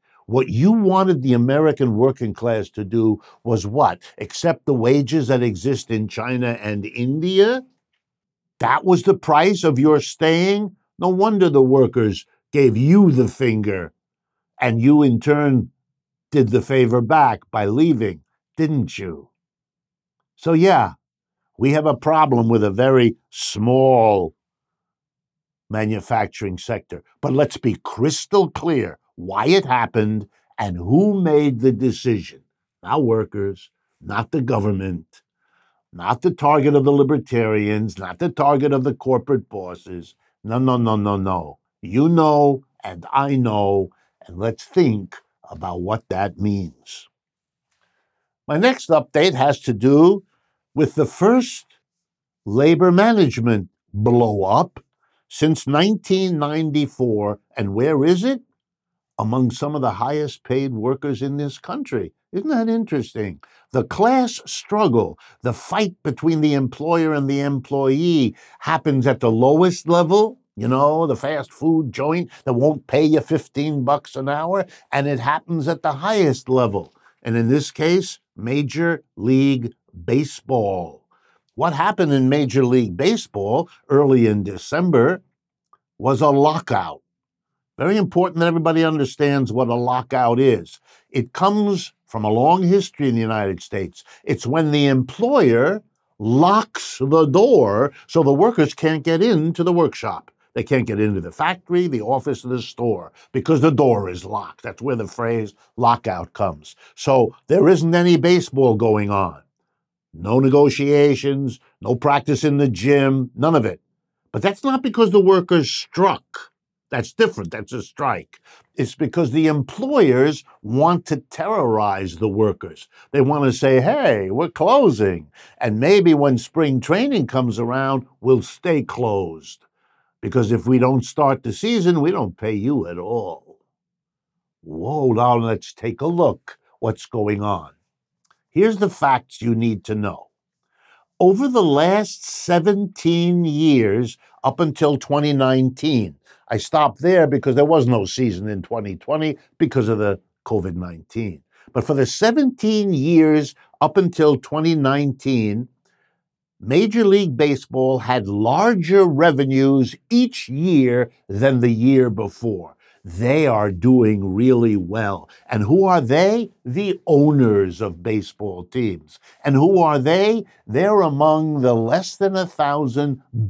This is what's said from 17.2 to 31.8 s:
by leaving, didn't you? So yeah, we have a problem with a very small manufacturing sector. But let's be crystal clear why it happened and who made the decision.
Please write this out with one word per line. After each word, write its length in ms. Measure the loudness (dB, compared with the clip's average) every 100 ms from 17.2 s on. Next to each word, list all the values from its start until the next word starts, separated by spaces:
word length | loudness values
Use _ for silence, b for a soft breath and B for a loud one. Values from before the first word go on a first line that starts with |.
| 2 0 _
by 160 | -4 -2
leaving, 560 | 2 2 2 -2 -6 _ _ _ -4
didn't 400 | -2 -2 -4 -6
you? 320 | -12 -12 -18 _ _ _ _ _ _ _ _ _ _ _
So 160 | 0
yeah, 420 | 2 4 4 2 -4 _ _ _ _ _ -2
we 140 | 0
have 140 | 2 0
a 100 | 0
problem 540 | 0 2 2 2 2
with 160 | 2 2
a 40 |
very 460 | 2 2 4 4 0 _
small 1080 | -12 -10 -4 0 4 4 4 4 2 -2 -8 _ _ _ _ _ _ _ _ _ _ _ _ -8
manufacturing 880 | -4 -4 -4 -4 -4 -4 -6 -8 -8
sector. 460 | -8 -10 -10 -18 _ _
But 120 | -2
let's 240 | 0 0 -2
be 200 | -4 -4
crystal 680 | -8 -4 -4 -4 -2 2 2
clear 500 | -2 -4 -4 -4 -10 _ -16
why 320 | -10 -4 0
it 180 | 0 0
happened 600 | -2 -2 -2 -2 -2 -8 _ _ -10
and 180 | -8 -6
who 440 | 0 2 2 0
made 380 | 2 2 2 0
the 120 | 0
decision. 680 | 0